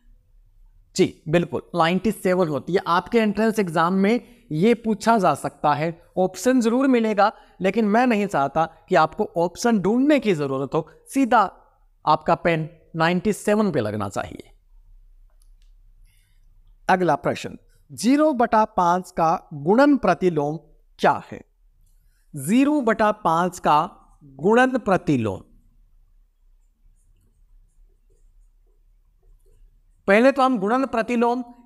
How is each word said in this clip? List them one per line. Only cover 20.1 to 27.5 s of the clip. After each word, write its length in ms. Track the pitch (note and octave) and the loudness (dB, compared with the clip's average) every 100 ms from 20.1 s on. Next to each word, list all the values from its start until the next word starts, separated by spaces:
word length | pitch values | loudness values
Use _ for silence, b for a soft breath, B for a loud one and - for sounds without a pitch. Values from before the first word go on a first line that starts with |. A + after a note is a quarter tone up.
| E3+ F#3 D#3 C#3+ D#3+ - _ _ - | 0 0 -2 -4 -6 -12 _ _ -2
क्या 240 | F3+ A2+ - | 0 0 -4
है? 80 | - - _ _ _ _ _ _ _ _ | -18 -20 _ _ _ _ _ _ _ _
ज़ीरो 460 | D3+ C3+ A#3 C#4 D4+ | -12 -2 2 2 0
बटा 320 | A3+ A3 G#3+ | 0 0 0
पांच 460 | G#3 F3 E3 F3+ F3+ | 0 -2 0 -2 -2
का 320 | F3 D3+ E3 - _ _ | 0 0 0 -8 _ _
गुणन 540 | C#3+ C3+ E3 A3+ C4 B3+ | -20 -6 0 4 2 0
प्रतिलोम। 640 | G3+ F3+ - C#3 G#2+ F#2+ - _ _ _ _ _ _ _ _ _ _ _ _ _ _ _ _ _ _ _ _ | -2 -2 0 -2 -2 -8 -14 _ _ _ _ _ _ _ _ _ _ _ _ _ _ _ _ _ _ _ _